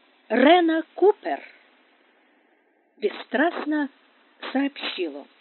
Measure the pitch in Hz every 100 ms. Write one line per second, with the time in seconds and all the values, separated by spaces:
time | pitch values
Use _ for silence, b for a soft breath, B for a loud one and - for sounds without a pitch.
0 | _ _ - 214 294 359 330 320 311 -
1 | 381 415 - - - - _ _ _ _
2 | _ _ _ _ _ _ _ _ _ _
3 | 208 - - 226 320 - 320 302 277 _
4 | _ _ _ _ - 262 277 - - -
5 | 170 139 135 _